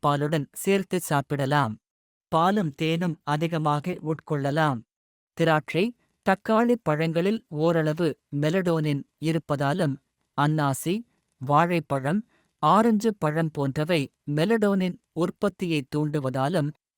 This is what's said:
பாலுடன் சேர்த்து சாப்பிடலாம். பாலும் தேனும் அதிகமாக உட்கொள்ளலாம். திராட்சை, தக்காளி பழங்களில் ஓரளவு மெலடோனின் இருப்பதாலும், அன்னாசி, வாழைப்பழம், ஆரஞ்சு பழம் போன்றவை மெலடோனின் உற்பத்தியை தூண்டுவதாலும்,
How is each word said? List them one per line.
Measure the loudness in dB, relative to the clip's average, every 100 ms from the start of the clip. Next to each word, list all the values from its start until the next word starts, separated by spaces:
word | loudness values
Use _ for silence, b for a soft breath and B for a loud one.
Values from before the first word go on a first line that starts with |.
| 0
பாலுடன் | 0 0 -2 -4
சேர்த்து | -6 0 0 0 -4
சாப்பிடலாம். | -2 -2 -2 -2 0 2 0 -2 _ _ _ _ -4
பாலும் | 0 2 2 -2
தேனும் | -2 -2 0 -2 -4
அதிகமாக | -4 -2 -2 -2 0 -2 -2 -6
உட்கொள்ளலாம். | -6 -6 -4 -4 -2 0 0 0 -8 _ _ _ _
திராட்சை, | -2 2 2 0 -2 -2 -4 _ _ -2
தக்காளி | 0 2 2 2 2
பழங்களில் | 0 0 0 0 0 -2 -4
ஓரளவு | -2 0 2 0 0 -2 -2 -8 -2
மெலடோனின் | 0 0 0 0 0 -2 -4 -6
இருப்பதாலும், | -2 -2 -2 -2 0 0 0 -2 _ _ _ -2
அன்னாசி, | 0 2 0 -2 -2 -4 -6 _ _ -12
வாழைப்பழம், | 0 2 4 0 -2 -4 -2 -2 -4 _ _ -2
ஆரஞ்சு | 2 4 4 2 0
பழம் | -2 -2 0 -2
போன்றவை | -2 -2 -2 0 0 -2 _ -4
மெலடோனின் | 0 2 2 2 2 0 -4 _
உற்பத்தியை | -4 -4 -2 -4 -2 -2 -2 -2 -2
தூண்டுவதாலும், | -2 -2 -4 -2 -2 0 -2 -6 _